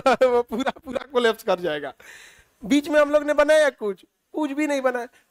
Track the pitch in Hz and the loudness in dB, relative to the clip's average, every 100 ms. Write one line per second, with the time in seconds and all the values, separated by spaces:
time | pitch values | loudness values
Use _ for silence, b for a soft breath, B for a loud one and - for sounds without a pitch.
0 | 269 247 254 240 240 233 262 - - 240 | 4 2 2 2 -2 -4 -6 -6 -8 -10
1 | 254 262 233 214 214 185 175 151 143 - | -6 0 0 0 -2 -4 -4 -6 -10 -16
2 | B B B B B _ 196 285 294 294 | B B B B B _ -2 0 2 2
3 | 285 302 294 294 294 311 294 - 214 196 | 2 2 0 2 4 4 2 0 -6 -8
4 | _ _ _ - 302 277 302 285 254 247 | _ _ _ -6 -4 -2 -2 0 -2 -2
5 | 240 _ b | -8 _ b